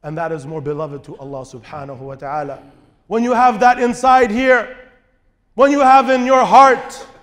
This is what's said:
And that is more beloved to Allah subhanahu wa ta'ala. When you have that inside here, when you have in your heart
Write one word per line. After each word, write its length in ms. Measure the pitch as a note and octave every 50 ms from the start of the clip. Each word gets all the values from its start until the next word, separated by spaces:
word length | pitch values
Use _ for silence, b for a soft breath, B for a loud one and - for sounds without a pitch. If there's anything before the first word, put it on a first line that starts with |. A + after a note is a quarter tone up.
| _
And 140 | D3+ D#3 D#3+
that 140 | E3+ D#3+
is 140 | D#3+ D#3+ C3
more 160 | D3 D#3+ D#3+
beloved 420 | C#3 D3 D3+ D3 D#3+ D3+ C#3+ C#3 -
to 100 | - D#3+ -
Allah 240 | C#3 C#3 C#3 C3+
subhanahu 580 | C3 - - B2 G#2 - - D3+ C#3 C#3 C#3 B2
wa 160 | C3 C#3 C3+
ta'ala. 440 | B2+ C#3+ C3+ C#3+ D3+ D3 C#3 C3+ B2+ - - _ _ _ _ _ _ _ _
When 160 | F#3+ A3+ A#3
you 100 | A#3+ B3+
have 260 | A3+ B3 B3+ A#3+ G3
that 200 | G3+ B3 B3 B3
inside 500 | A#3+ A#3+ A#3+ A#3+ - C4 B3+ B3+ B3+ A#3
here, 480 | G#3 A#3+ C4 C4 B3+ A#3+ G#3+ - - - - _ _ _ _ _ _ _ _ _ _ _ _ _ _
when 180 | G3+ C4 C#4
you 80 | D4 C#4+
have 300 | C#4 C4 C4+ C4+ C4 A#3
in 160 | C4 B3+ B3
your 200 | B3+ C4+ B3+ A#3+
heart 600 | F3 G3 B3 C#4 C4+ B3+ A3 - - - - - - - _